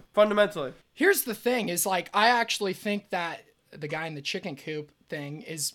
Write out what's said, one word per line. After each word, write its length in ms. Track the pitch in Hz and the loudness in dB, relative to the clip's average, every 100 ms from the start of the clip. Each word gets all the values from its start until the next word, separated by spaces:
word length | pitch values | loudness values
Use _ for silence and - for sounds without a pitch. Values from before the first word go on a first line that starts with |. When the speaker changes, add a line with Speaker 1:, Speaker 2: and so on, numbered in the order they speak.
| - | -2
Speaker 1:
Fundamentally. 600 | - 214 208 208 165 139 - _ | 4 4 6 4 2 -8 -10 _
Speaker 2:
Here's 300 | - 359 381 | 2 4 4
the 100 | 254 | 0
thing: 360 | 208 240 247 196 | -4 0 0 0
is, 160 | 175 202 | -2 0
like, 240 | 185 175 | 0 0
I 140 | 202 220 | 4 4
actually 440 | 240 226 - 196 | 4 2 -2 -2
think 360 | 180 208 202 - | -2 -2 -4 -2
that 320 | 185 170 151 - _ _ | -4 -4 -8 -16 _ _
the 160 | 151 151 | -12 -6
guy 180 | 156 160 | -6 -6
in 80 | 151 | -6
the 60 | |
chicken 340 | 143 190 180 135 | -6 -6 -6 -8
coop 360 | - 151 147 _ _ | -8 -8 -8 _ _
thing 320 | 156 143 151 | -10 -8 -10
is 320 | - 160 143 | -10 -6 -6